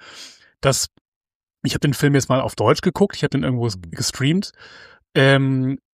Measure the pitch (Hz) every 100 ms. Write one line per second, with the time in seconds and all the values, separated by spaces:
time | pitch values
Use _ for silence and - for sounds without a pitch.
0 | - - - - _ _ - - - _
1 | _ _ _ _ _ _ 135 - 151 131
2 | 147 143 123 131 113 - 107 151 - -
3 | 202 - 147 135 151 123 117 95 87 82
4 | 113 - 131 180 - _ - - - _
5 | _ - 135 139 135 135 131 135 _